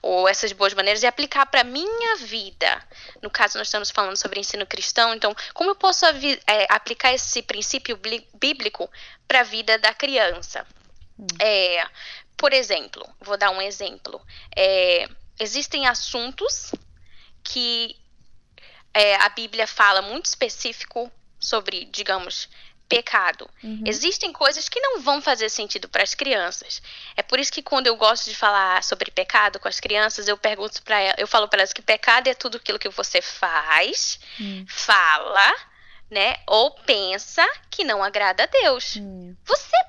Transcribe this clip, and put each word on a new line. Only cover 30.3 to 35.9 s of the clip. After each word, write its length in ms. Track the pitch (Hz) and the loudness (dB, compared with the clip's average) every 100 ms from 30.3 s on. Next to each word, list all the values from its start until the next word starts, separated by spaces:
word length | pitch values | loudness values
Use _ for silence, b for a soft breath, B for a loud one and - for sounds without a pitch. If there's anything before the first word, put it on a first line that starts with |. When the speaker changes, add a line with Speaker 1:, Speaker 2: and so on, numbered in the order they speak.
| 202 | 0
Speaker 1:
pergunto 460 | 214 208 214 - | -2 -2 -8 -10
pra 180 | - 208 | -2 2
ela, 140 | 190 - | 2 0
eu 80 | 208 | 2
falo 220 | 226 208 | 2 2
pra 120 | 202 | 2
elas 120 | 196 | 2
que 80 | - | 0
pecado 480 | - 214 - 233 254 | 0 2 6 4 4
é 60 | |
tudo 240 | 247 254 233 | -2 -6 -8
aquilo 200 | - 180 | -6 -6
que 120 | 202 | -6
você 320 | - 196 180 | -6 -2 -2
faz, 1000 | - - 180 160 156 156 202 440 - - B B | -2 -4 -2 0 2 2 2 -2 -4 -6 B B
Speaker 2:
Hum. 280 | 202 190 190 | -10 -10 -12
Speaker 1:
fala, 840 | - - 202 165 151 170 196 208 466 - b b | -8 4 4 6 2 2 4 4 4 -6 b b